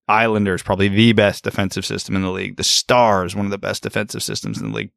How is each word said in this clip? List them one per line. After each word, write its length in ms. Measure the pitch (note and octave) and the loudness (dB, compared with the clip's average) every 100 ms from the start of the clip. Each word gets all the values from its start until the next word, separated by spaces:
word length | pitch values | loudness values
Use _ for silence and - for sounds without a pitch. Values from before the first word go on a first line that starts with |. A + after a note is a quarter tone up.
| - | 0
Islanders, 520 | G#2+ A2+ G#2+ G2 F2+ | 2 2 2 0 -2
probably 280 | - F#2+ G2 | -2 0 2
the 240 | G2 A#2 | 6 6
best 320 | G#2+ G2+ - G#2 | 6 4 2 -4
defensive 400 | - G2 - - | -4 -4 -4 -6
system 320 | G2 - G2 | -6 -4 -4
in 40 | |
the 80 | F#2+ | -2
league. 280 | F#2 F#2+ F#2+ | -4 -8 -4
The 60 | - | -2
Stars, 680 | - - B2 A2+ G2 F2+ | 0 2 4 4 4 0
one 120 | G2+ G2+ | -4 -4
of 60 | |
the 60 | G2 | -4
best 240 | G2+ G#2 | -6 -6
defensive 380 | G#2+ G#2+ G#2+ A2 | -6 -6 -6 -8
systems 380 | - G#2+ A2 G#2 | -8 -6 -8 -6
in 100 | - | -6
the 60 | A2 | -6
league. 160 | G2+ | -10